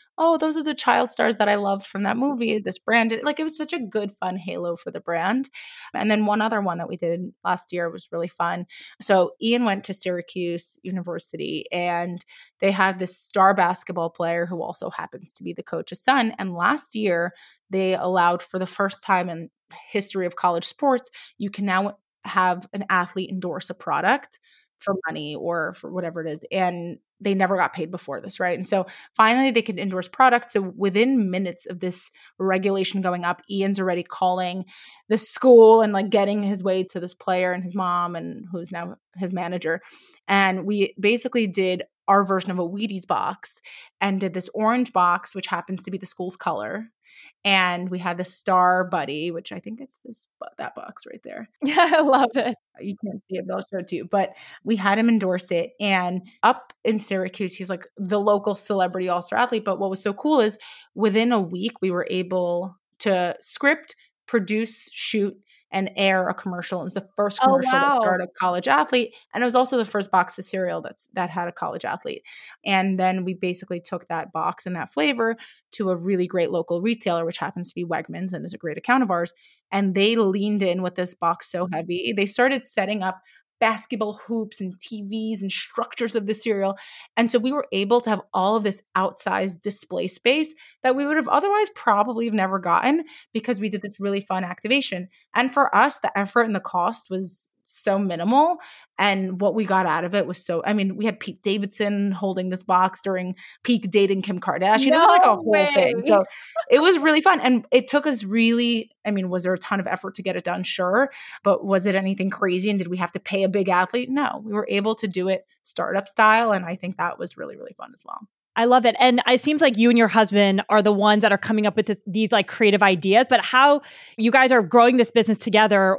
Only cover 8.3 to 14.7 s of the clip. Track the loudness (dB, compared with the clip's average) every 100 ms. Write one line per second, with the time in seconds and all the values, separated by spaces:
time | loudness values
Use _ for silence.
8.3 | -4 -4 -4 -8 -16 -20 -6 2 4 4
9.3 | 0 0 2 2 -2 -6 -8 -6 -6 -8
10.3 | -6 -6 -6 -8 -12 -8 -8 -6 -10 -10
11.3 | -8 -6 -6 -6 -4 -2 -2 -4 -8 -14
12.3 | -20 -20 -2 0 2 0 0 -6 -10 -4
13.3 | 4 4 6 2 0 -6 -6 -4 -4 -2
14.3 | -2 -4 -6 -8